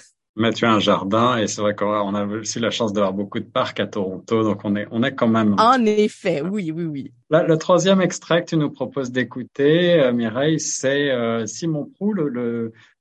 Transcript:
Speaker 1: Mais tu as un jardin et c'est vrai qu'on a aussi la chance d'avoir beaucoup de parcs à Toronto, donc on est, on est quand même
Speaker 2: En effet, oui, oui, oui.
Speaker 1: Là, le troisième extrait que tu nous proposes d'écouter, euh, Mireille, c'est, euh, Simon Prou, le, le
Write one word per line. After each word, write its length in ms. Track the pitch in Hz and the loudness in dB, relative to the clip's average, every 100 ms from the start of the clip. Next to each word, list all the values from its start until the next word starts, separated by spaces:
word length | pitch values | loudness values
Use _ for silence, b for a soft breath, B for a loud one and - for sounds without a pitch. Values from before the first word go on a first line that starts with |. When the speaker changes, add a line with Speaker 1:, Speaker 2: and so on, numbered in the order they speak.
| - _ _ - | -10 _ _ -2
Speaker 1:
Mais 160 | 113 | -2
tu 140 | 110 117 | 0 2
as 60 | |
un 80 | 107 | 2
jardin 580 | 98 92 95 110 120 120 | 2 2 2 2 2 2
et 80 | 98 | -2
c'est 160 | - | -2
vrai 120 | 104 | -2
qu'on 400 | 101 104 107 98 | 0 -2 -2 -2
a 120 | 104 101 | -4 -4
aussi 320 | 110 107 117 | -6 -8 -4
la 120 | 110 | -4
chance 220 | - 110 | -2 -2
d'avoir 220 | 101 95 | 0 0
beaucoup 240 | 98 101 113 | -2 -6 -8
de 60 | |
parcs 340 | - 131 123 - | -4 -4 -4 -4
à 80 | 101 | -6
Toronto, 560 | 104 92 92 - 113 | -4 -6 -8 -4 0
donc 200 | 110 95 | 0 -2
on 100 | 104 | -2
est, 120 | 104 104 | -2 -2
on 140 | 113 | -2
est 100 | 131 | -2
quand 140 | - 117 | 0 2
même 260 | 113 107 101 | 4 4 4
Speaker 2:
En 280 | 226 262 220 | 4 4 4
effet, 560 | 208 214 - 190 156 | 2 0 0 -2 -2
oui, 300 | 170 208 160 | -2 -4 -6
oui, 120 | 160 | -6
oui. 280 | 165 139 - - - | -6 -8 -12 -16 0
Speaker 1:
Là, 140 | 160 | 2
le 120 | 170 156 | 4 2
troisième 460 | - 180 185 190 | 4 4 4 4
extrait 400 | 180 - - 165 | 2 -2 -2 -2
que 80 | 170 | 0
tu 60 | 165 | 0
nous 120 | 143 | 0
proposes 420 | - 131 139 123 | -2 -6 -4 -4
d'écouter, 840 | 127 117 131 110 - 143 170 175 | -2 -4 -6 -8 0 4 4 4
euh, 180 | 170 127 | 4 4
Mireille, 460 | 120 113 117 151 156 | 2 -2 0 0 0
c'est, 520 | - - 131 139 143 | -4 -4 -2 0 0
euh, 360 | 123 117 113 110 | 0 -2 -2 -4
Simon 380 | - 165 151 127 | -6 -4 -4 -6
Prou, 260 | - 202 | -6 -4
le, 160 | 196 147 | -2 -2
le 440 | 120 117 117 113 b b _ | -4 -4 -4 -6 b b _